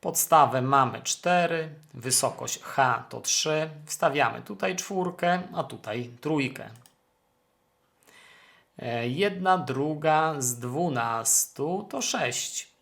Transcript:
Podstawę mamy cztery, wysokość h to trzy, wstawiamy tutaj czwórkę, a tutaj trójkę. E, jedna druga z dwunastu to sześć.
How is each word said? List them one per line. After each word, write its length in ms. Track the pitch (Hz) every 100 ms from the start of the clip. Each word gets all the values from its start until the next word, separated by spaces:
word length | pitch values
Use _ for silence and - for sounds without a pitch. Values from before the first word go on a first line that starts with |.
Podstawę 600 | 180 - - 160 135 131
mamy 400 | 127 139 127 110
cztery, 640 | - - 175 180 170 165 160 151 -
wysokość 680 | 127 120 127 127 - 120 -
h 420 | - - 131 117 -
to 120 | 117
trzy, 500 | - - 160 156 160 156 -
wstawiamy 560 | - 165 143 123 117
tutaj 340 | 120 208 190 185
czwórkę, 680 | - 196 180 175 175 180 185
a 100 | 170
tutaj 460 | 156 113 - 110 120 -
trójkę. 500 | 147 156 135 - 110 117 - _ _ _ _ _ _ _ _ _ _ _ _ - - - - _ _ -
E, 300 | 120 117 120
jedna 500 | 135 202 185 185 185
druga 760 | 131 131 147 151 156 156 160 147
z 200 | 127 120
dwunastu 1300 | 123 135 175 127 117 113 113 - - - 143 185 214
to 120 | 269
sześć. 680 | - 247 135 - - - - _